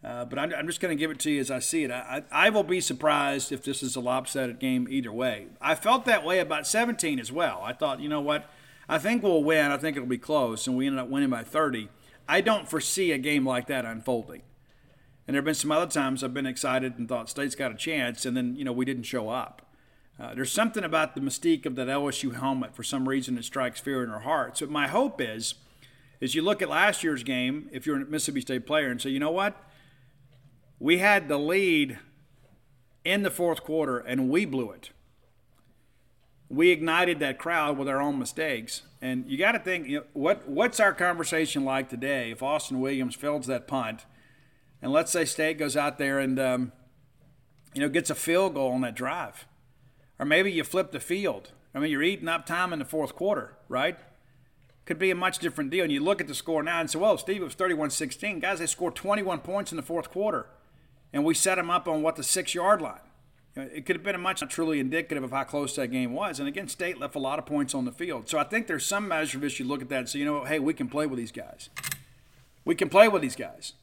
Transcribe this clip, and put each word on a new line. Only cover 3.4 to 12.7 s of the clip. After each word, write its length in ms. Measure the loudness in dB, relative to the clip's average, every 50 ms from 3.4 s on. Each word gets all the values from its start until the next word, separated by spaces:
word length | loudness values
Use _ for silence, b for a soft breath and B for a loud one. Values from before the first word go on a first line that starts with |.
| -2 -4
if 100 | -6 -6
this 220 | -4 -6 -4 -4 -4
is 100 | -4 -4
a 60 | -4
lopsided 580 | -2 0 -2 -2 -2 -4 -4 -4 -4 -4 -4 -4
game 300 | -2 0 2 2 0 0
either 220 | -2 -2 -2 -2
way. 340 | -4 -2 -2 -2 -2 -4 -8 -16 -16 _
I 160 | 0 0 0
felt 300 | 2 4 4 4 4 4
that 180 | 4 2 2 4
way 160 | 2 2 2
about 260 | 2 2 -2 -2 -2
seventeen 540 | 0 2 2 2 2 0 -2 -2 -2 0 -2
as 100 | -4 -4
well. 300 | -2 0 0 0 0 -4
I 120 | -6 -8 -4
thought, 260 | -2 -2 -2 -2 -2
you 80 | -4 -4
know 120 | -2 -2
what? 300 | 0 0 0 0 -2 B B B B B B B B
I 120 | B -2 0
think 240 | 2 2 0 4
we'll 200 | 4 6 6 6
win. 280 | 6 6 6 6 6 4
I 80 | 2 0
think 180 | 0 -2 -2
it'll 100 | -2 -2
be 120 | -2 -2 -2
close, 480 | 0 0 2 2 2 2 -2 -4 -2
and 100 | 0 0
we 100 | 2 2
ended 140 | 0 0 -2
up 80 | -2 -2
winning 220 | 0 2 2 2
by 120 | 2 -2
thirty. 460 | -4 -2 2 2 2 2 0 -2 -6 -10 b b b b b b b 2
I 140 | 2 4
don't 260 | 4 4 2 2 0
foresee 440 | -2